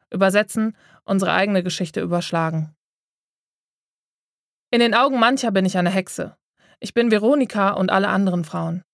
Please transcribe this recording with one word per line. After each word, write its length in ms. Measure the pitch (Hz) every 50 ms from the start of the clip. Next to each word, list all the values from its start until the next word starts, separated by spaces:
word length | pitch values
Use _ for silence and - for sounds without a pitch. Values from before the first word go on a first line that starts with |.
| _ _
übersetzen, 640 | - 185 190 190 185 208 208 - - 226 220 226 - - _ _ _ _ _
unsere 260 | - 196 196 190 -
eigene 320 | 160 180 196 208 202 185 175
Geschichte 380 | 185 156 - 185 160 - 175
überschlagen. 760 | 175 170 175 175 170 - 175 165 165 160 160 160 156 156 - _ _ _ _ _ _ _ _ _ _ _ _ _ _ _ _ _ _ _ _ _ _ _ _ _ _ _ _ _ _ _ _ _ _ _ _ _ _ _
In 120 | - 233
den 120 | 233 233 214
Augen 240 | 233 262 285 269 240
mancher 340 | 226 240 269 262 - 226
bin 140 | 196 190 190
ich 120 | 185 - 185
eine 140 | 175 175
Hexe. 440 | 185 196 185 - - - - - - _ _ _ _ _ _ _ _ _
Ich 120 | - - -
bin 160 | 233 240 233
Veronika 600 | 214 208 214 240 294 294 254 - - 214 196 196
und 200 | - - 185 185
alle 200 | 190 190 196 196
anderen 340 | 196 190 202 190 175 175 165
Frauen. 400 | - - 170 165 165 170 180 - _